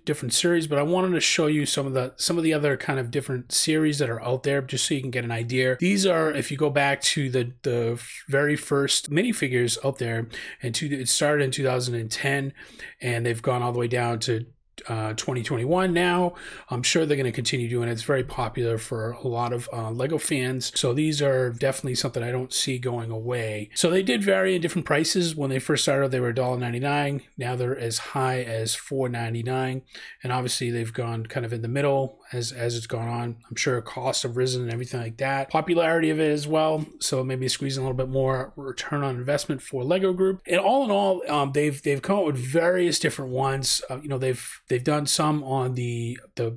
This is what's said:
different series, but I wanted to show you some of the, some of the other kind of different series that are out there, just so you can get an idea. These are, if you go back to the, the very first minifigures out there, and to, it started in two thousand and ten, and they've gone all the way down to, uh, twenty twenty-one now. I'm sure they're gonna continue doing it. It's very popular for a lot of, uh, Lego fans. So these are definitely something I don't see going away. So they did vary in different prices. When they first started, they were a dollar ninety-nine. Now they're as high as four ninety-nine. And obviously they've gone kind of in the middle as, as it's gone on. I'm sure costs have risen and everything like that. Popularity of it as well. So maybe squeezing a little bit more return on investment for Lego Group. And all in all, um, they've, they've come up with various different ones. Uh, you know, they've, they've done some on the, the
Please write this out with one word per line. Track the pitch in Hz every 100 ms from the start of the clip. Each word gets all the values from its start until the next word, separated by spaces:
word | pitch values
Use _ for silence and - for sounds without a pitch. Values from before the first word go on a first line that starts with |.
| -
different | 147 123
series, | - 175 170 156
but | 143
I |
wanted | 151 180 185
to | 165
show | - - 151
you | 151 143
some | - 139
of |
the, | 131 123 -
some | - 170
of |
the | 160 156
other | 147 131
kind | - 135
of | 120
different | 139 131 127 123
series | - - 156 156 147
that | 127
are | 110
out | 120 131
there, | 139 139
just | 131 127 -
so | 147
you |
can | 131
get | 123 117
an |
idea. | 117 117 127 127 127
These | 180 202 190
are, | 165 156
if | 143 -
you | 143
go | 151
back | 139 139 139
to | - - 135
the, | 127 120 127
the | 135 120 117 120 - - -
very | 139 147 147
first | - 139 139 - -
minifigures | 143 240 - 139 123 120 - 135
out | 135
there, | 120 113 117 - - -
and | 120
to, | 113 151
it | 139 123
started | - 147 151
in | 135
two | 127
thousand | 131 127 123
and | 117 110
ten, | - 139 139 135 - - - - -
and | 123 120
they've | 120 113
gone | 131 123
all | 123
the | 120
way | 120
down | 123 117 117
to, | 123 113 113 - _ - -
uh, | 110 107
twenty | 110 - 127
twenty-one | 110 120 127 180 185
now. | 170 180 175 175 - - - -
I'm | 123
sure | 127 170 156
they're | 143
gonna | 131
continue | 123 120 131 117
doing | 120 117
it. |
It's | 117
very | - 139
popular | 127 - 113 131 117 113
for | - 117 110
a | 117 131
lot | 117 120
of, | 120 -
uh, | 120 110
Lego | 117 135 156
fans. | - 147 127 131 -
So | - 131 127
these | 156 147
are | 139 131 123
definitely | 117 135 131 135
something | 123 135 123
I | 117
don't | 127 127
see | - - 127
going | 123 120 113
away. | 110 117 123 110 107 104 -
So | 170
they | 185
did | 196 240
vary | 202 190 190 180
in |
different | 170 170 -
prices. | 147 165 190 170 156
When | 139
they | 135
first | - 151
started, | - 139 139
they | 127
were | 123
a | 117
dollar | 127 123
ninety-nine. | 123 120 143 147 143 139 - -
Now | 123 123
they're | 123 135
as | 117 110
high | - 143 131 131
as | 120 113 110
four | - - 135 127
ninety-nine. | 120 117 117 117 131 131 131 - - - -
And | 123
obviously | 127 123 - 120
they've | 117 113
gone | 117 117 117 113
kind | 135 113
of |
in | 117
the | 113
middle | 135 143 135 135 - -
as, | 123 117
as | - 120 120
it's | 113
gone | 117 117
on. | 117 120 117 -
I'm | 113
sure | 147 123
costs | - - 131 -
have | 127 120
risen | 127 127
and | 120
everything | 117 123 123
like | 117 113
that. | 110 110 135
Popularity | 160 160 170 165 165 160
of | 156
it | 156
as | 151 147
well. | 156 156 156 151 -
So | - 135
maybe | 131 127 127
squeezing | - 139 135
a | 131
little | 127
bit | 131
more | 131 131 131 135 -
return | 135 123 - 147
on | 139 123
investment | 127 - - 135
for | - 135
Lego | 131 185 190
Group. | 180 190 190 -
And | 170
all | 190 269
in | 247
all, | 196 196 185 165
um, | 147 139
they've, | 139 151 139
they've | 151 139
come | - 202
up | 165
with | 131
various | 127 160 170 180 175 151
different | 156 - 131
ones. | 127 135 139 131 - -
Uh, | 123
you | 151
know, | 135
they've, | 131 123 - - -
they've | 123
done | 131 147 143
some | - 156 151
on | 131 135 127 127
the, | 120 117 117 123 - -
the | 117